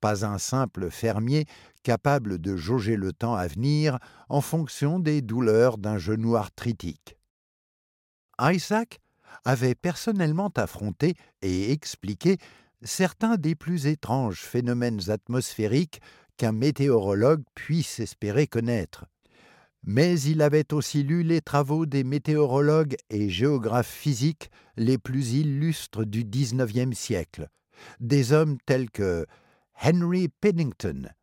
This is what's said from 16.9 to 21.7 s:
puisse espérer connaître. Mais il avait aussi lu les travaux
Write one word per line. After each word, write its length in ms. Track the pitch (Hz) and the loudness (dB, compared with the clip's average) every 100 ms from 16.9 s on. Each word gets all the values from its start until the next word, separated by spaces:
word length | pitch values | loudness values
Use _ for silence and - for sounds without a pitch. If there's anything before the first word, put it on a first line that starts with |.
| 117 98 101 120 156 131 | 4 4 4 4 4 0
puisse 460 | - - 160 147 - | -16 -4 -2 -2 -6
espérer 460 | 110 - 104 104 147 | -8 -6 -2 0 2
connaître. 600 | 117 113 120 82 - - _ _ _ - _ _ _ | 0 0 -2 -4 -10 -20 _ _ _ -20 _ _ _
Mais 360 | - 107 170 175 | -2 2 4 4
il 220 | 139 156 | 2 4
avait 300 | 147 151 151 | 4 4 2
aussi 300 | 151 143 147 | -2 0 0
lu 180 | 139 170 | 0 0
les 180 | 165 165 | 2 0
travaux 460 | - 143 139 | 2 0 2